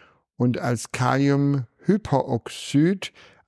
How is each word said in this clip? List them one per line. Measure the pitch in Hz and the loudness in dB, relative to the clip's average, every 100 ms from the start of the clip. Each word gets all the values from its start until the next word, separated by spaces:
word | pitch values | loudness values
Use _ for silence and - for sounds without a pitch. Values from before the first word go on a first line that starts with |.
| _ _ _ - | _ _ _ -2
Und | 123 120 | -2 0
als | 123 120 - | -2 -4 -4
Kaliumhyperoxid, | - 127 131 139 139 143 143 120 _ - 202 - 135 - 120 - - - 139 165 196 - - - _ | -2 0 2 2 2 2 0 -4 _ 0 0 0 -2 0 -4 -6 -14 -2 2 2 0 -6 -16 -20 _